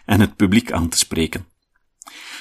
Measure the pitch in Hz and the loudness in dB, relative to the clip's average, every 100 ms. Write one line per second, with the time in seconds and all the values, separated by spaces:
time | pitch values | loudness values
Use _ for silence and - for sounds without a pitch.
0 | - 101 98 - 101 104 - - 82 - | 0 2 2 2 2 2 0 -2 -2 -2
1 | - 80 80 - - _ _ _ _ _ | -4 -2 -4 -6 -14 _ _ _ _ _
2 | - - - - | -20 -20 -20 -20